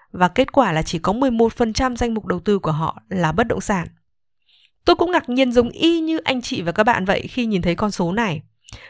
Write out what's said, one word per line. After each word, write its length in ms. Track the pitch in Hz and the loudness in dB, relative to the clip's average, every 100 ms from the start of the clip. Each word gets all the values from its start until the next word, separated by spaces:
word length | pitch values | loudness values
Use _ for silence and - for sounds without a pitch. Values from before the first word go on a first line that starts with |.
| _ | _
và 160 | 190 180 | 0 0
kết 240 | 175 175 | 2 2
quả 200 | 285 220 | 2 2
là 100 | 160 | 0
chỉ 180 | 156 160 | -2 -2
có 140 | 175 | -2
mười 180 | 220 269 | 0 2
một 220 | 233 226 | 2 2
phần 200 | - 233 | 2 -2
trăm 220 | 214 262 240 | 0 -2 -2
danh 180 | 240 | -2
mục 120 | 220 - | -2 -4
đầu 140 | 180 | -4
tư 200 | 214 202 | 0 0
của 120 | - | 0
họ 300 | 151 160 - - | -2 -2 -6 -6
là 220 | 190 160 | -2 0
bất 160 | 160 233 | 0 0
động 140 | - | -2
sản. 260 | - 196 165 - _ _ _ _ _ _ _ _ - | -2 -2 -4 -12 _ _ _ _ _ _ _ _ 2
Tôi 100 | 349 | 2
cũng 160 | 349 | 2
ngạc 180 | 339 269 | 0 0
nhiên 220 | 247 254 | 0 2
giống 180 | 240 240 | 4 2
y 300 | - 330 339 | 2 2 2
như 180 | 320 320 | 0 -2
anh 240 | - 254 | -2 -4
chị 200 | - 240 | -4 -6
và 100 | 170 | -2
các 120 | 175 | 0
bạn 220 | 214 226 185 | 2 2 0
vậy 220 | 185 - | -2 -4
khi 180 | - 233 | -4 -2
nhìn 160 | 196 | 0
thấy 140 | 175 170 | 0 0
con 160 | 208 | -2
số 200 | - 170 | -2 -2
này, 300 | 202 220 151 - _ - - - | -2 -2 -4 -10 _ -20 -20 -20